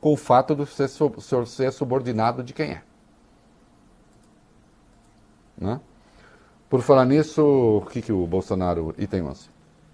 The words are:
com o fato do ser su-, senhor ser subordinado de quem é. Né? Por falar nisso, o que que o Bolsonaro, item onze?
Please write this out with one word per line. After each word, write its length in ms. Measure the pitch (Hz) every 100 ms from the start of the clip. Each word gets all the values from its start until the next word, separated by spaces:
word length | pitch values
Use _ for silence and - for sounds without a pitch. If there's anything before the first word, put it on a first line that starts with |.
com 120 | 151
o 40 | 143
fato 380 | - 123 131 147
do 100 | 143
ser 220 | - 135
su-, 320 | - 147 110
senhor 260 | - 127 117
ser 260 | - 131
subordinado 680 | 135 131 127 123 110 113 123
de 120 | 123
quem 180 | - 151
é. 100 | 135 - _ _ _ _ _ _ _ _ _ _ _ _ _ _ _ _ _ _ _ _ _ _ _ _ _ _ -
Né? 220 | 98 135 - _ _ _ - _ _ _ _
Por 120 | 131
falar 240 | 117 135 127
nisso, 380 | 143 151 -
o 420 | 147 139 117 104 90
que 160 | 120
que 100 | -
o 140 | 101 87
Bolsonaro, 680 | 92 - 95 90 85 80 -
item 260 | 98 95
onze? 260 | 78 67 - _ _ _ _